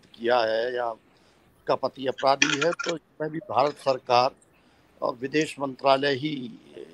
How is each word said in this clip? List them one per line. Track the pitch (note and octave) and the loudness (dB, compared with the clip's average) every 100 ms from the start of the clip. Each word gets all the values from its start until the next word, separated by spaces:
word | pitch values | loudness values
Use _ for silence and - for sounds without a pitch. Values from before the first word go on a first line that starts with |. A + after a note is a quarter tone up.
| - - | 0 -6
किया | A2+ B2 | 0 2
है | A2 A2 A#2+ B2 | 2 0 -2 -2
या | A#2+ | -6
उसका | A2+ _ _ _ _ _ _ - C3+ | -8 _ _ _ _ _ _ -4 -2
पति | B2+ - C3 | -2 -4 -6
अपराधी | A#2+ C#3 C3+ C#3+ D3 D#3 | 0 2 4 2 0 0
है, | |
तो | E3+ - E3+ | -2 -4 -8
इसमें | _ - D#3 | _ -10 -8
भी | D#3 | -8
भारत | - A2 C#3+ | -2 2 2
सरकार | C#3+ - C3 - A#2+ B2+ - _ _ _ _ _ - | 0 -2 -2 2 4 4 0 _ _ _ _ _ -6
और | - B2+ | -4 -4
विदेश | C3 D3+ D#3 - | -2 -2 -2 -4
मंत्रालय | C3+ B2+ C#3 C3+ C#3+ | -8 -2 2 4 2
ही, | C3 D3+ C#3+ B2 - - - D2 | -2 -4 -6 -10 -14 -20 -18 -18